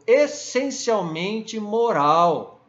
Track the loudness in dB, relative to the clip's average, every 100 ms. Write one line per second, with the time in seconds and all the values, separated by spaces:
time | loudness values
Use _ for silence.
0 | 2 4 4 -2 -6 -4 -4 -4 -2 -2
1 | -2 -6 -6 -6 -8 -10 -4 0 0 2
2 | 4 4 4 2 -4 -18